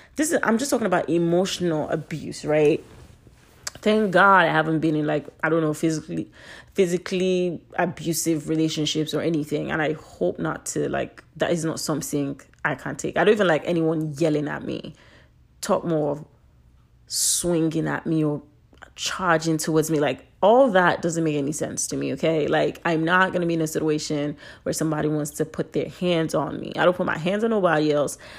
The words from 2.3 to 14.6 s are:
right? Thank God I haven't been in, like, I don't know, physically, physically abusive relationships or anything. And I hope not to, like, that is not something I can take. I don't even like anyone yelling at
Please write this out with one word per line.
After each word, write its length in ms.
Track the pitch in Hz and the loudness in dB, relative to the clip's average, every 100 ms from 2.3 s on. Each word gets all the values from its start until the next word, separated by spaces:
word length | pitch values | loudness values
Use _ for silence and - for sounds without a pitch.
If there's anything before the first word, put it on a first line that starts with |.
| - | -8
right? 400 | 147 151 151 160 - - - - - - - - - - | 0 4 4 2 -2 -20 -20 -20 -20 -20 -20 -18 -16 -4
Thank 300 | 208 220 214 | 0 2 4
God 300 | 175 196 196 | 6 8 8
I 100 | 165 | 6
haven't 280 | 156 156 160 | 4 2 0
been 140 | 160 | 0
in, 120 | 151 151 | 0 0
like, 200 | 151 147 - | -2 -4 -6
I 60 | 160 | 0
don't 140 | 165 | 0
know, 100 | 156 | 0
physically, 580 | 151 165 156 156 165 - - - - - | 0 -2 -2 -6 -8 -8 -14 -20 -20 -6
physically 880 | - 185 175 - 185 185 185 180 175 - - | 0 0 0 -4 -2 0 0 -2 -4 -8 -4
abusive 720 | 175 - - 160 - 160 151 | -4 -4 -4 -2 -2 -2 -2
relationships 640 | 160 160 156 151 156 151 | -2 -2 -2 -2 -2 -2
or 80 | 156 | -2
anything. 480 | 156 165 147 151 - | -2 -2 -2 -4 -4
And 100 | 160 | -2
I 140 | 147 | -2
hope 440 | 156 - - 180 - | -4 -10 -4 -4 -2
not 280 | 165 151 - | -6 -6 -8
to, 240 | - 143 | -4 -4
like, 340 | 139 127 - - - | -4 -6 -10 -20 -6
that 120 | 151 | -2
is 140 | 170 | 0
not 160 | 160 - | -2 -4
something 580 | - 143 135 147 139 139 - _ | -4 -4 -4 -4 -4 -8 -16 _
I 120 | 156 | -6
can 220 | 151 - - | -6 -8 -8
take. 200 | - - | -4 2
I 80 | |
don't 80 | 175 | 4
even 140 | 220 190 | 4 4
like 160 | 151 | 2
anyone 480 | - 170 160 165 156 139 | 0 0 0 0 -2 -2
yelling 300 | 160 151 147 | 0 0 -2
at 180 | 147 | -6